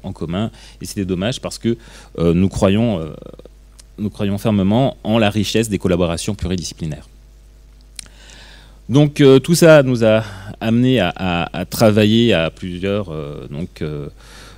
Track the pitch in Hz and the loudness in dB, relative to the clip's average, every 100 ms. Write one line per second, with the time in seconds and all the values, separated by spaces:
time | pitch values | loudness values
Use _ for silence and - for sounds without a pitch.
0 | 92 95 80 90 110 - - - 87 - | -14 -12 -8 -6 -6 -10 -20 -18 -12 -8
1 | 92 90 98 127 87 - 113 117 - - | -6 -4 -4 -6 -10 -8 -4 -4 -8 -20
2 | - - 85 85 95 - 101 101 120 92 | -14 -2 0 2 2 2 2 2 0 -2
3 | 78 - - - - - - - - - | -8 -12 -18 -20 -20 -20 -20 -20 -20 -10
4 | 104 - 104 101 117 104 95 113 135 - | -10 -6 -6 -4 -2 0 2 2 0 -2
5 | - 113 104 107 95 110 113 95 101 87 | -2 0 0 0 -2 -2 -2 -2 0 0
6 | 87 85 - 101 87 90 80 - 82 73 | 0 -4 -6 -6 -6 -6 -8 -10 -10 -10
7 | - - - - - - - - - - | -16 -20 -20 -20 -20 -20 -20 -20 -20 -20
8 | - - - - - - - - - 127 | -20 -20 -20 -20 -20 -20 -20 -18 -2 2
9 | 147 - 143 135 - 170 170 156 131 123 | 2 4 6 6 4 4 8 8 6 2
10 | 113 110 110 - - - 110 117 127 127 | 4 2 0 -10 -16 -8 -2 0 2 2
11 | 87 - 92 87 80 78 90 - 113 104 | 0 -2 -4 -4 -4 -6 -8 2 4 4
12 | 104 113 117 90 80 - 92 87 95 101 | 4 4 2 2 -2 -6 -10 -8 -6 -6
13 | 92 78 73 73 67 69 90 - 78 73 | -6 -10 -10 -12 -12 -12 -12 -10 -10 -10
14 | 73 - - - - | -12 -16 -20 -20 -20